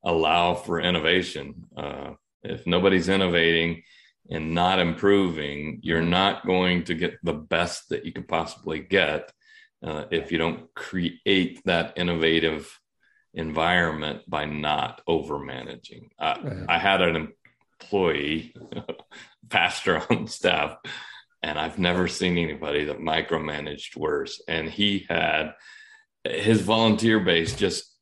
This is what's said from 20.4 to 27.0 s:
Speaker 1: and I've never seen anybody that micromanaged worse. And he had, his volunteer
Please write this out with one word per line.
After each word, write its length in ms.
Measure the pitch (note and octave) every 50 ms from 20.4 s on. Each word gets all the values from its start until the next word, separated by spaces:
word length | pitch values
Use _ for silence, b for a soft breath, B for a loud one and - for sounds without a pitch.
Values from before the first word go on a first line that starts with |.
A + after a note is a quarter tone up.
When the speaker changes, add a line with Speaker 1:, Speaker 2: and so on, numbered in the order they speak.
| - F#2 E2+ D#2 D2 D2+ - - B B B B B B B B B B _ _ -
Speaker 1:
and 160 | D#2 D2+ D2+
I've 180 | D#2 E2 - -
never 300 | F2+ F2 F2 F2+ F2+ E2+
seen 300 | - - F#2 F2+ F2 F2
anybody 480 | E2+ D#2+ D2+ D2 D#2 D2+ D2 D2 D2
that 140 | D2 D2 -
micromanaged 1000 | D#2+ D#2+ D#2 E2 E2 - E2+ D#2+ D#2 D2+ D2+ D2 D2 D2+ D2 C#2+ - - - D2
worse. 440 | D2+ D#2 D2+ C#2+ C#2 D#2 - - - -
And 220 | D#2+ E2 D#2+ E2
he 360 | D#2 - G2+ G#2 G2+ F#2+ - -
had, 440 | E2+ E2+ E2+ D#2+ D#2 D#2 D#2 D#2 - B B B B B B B B B B B _ _ _
his 340 | - - D#2+ F2 A2 A2+ G#2+
volunteer 640 | F#2 F2+ A2+ A2+ A2+ A2+ G#2+ -